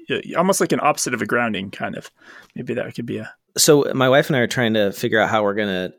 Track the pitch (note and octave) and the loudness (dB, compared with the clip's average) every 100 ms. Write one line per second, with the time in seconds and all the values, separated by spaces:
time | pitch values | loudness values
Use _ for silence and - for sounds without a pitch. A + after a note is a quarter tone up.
0 | - A#2+ - - F#3 F#3+ F#3+ D3+ D3 D3 | -6 -6 -4 -2 0 0 0 2 0 0
1 | - A#2+ A2 A#2+ A#2 G2 G2 - G#2 - | -2 -4 -2 0 0 -4 -8 -8 -8 -8
2 | - _ - - - - C3 A#2 A2+ - | -14 _ -20 -20 -18 -14 -8 -6 -6 -8
3 | A#2+ G#2+ A2 - _ - - D3 C3+ C3 | -8 -8 -10 -18 _ 0 4 6 4 2
4 | B2+ C3+ D3+ C3+ A2+ - A#2 A2 G2+ F#2+ | 4 4 4 0 0 0 0 2 0 -2
5 | A#2+ A2 G2 A2 G#2 G2+ G#2 F#2 F#2 | 0 2 2 2 0 0 -2 -2 -6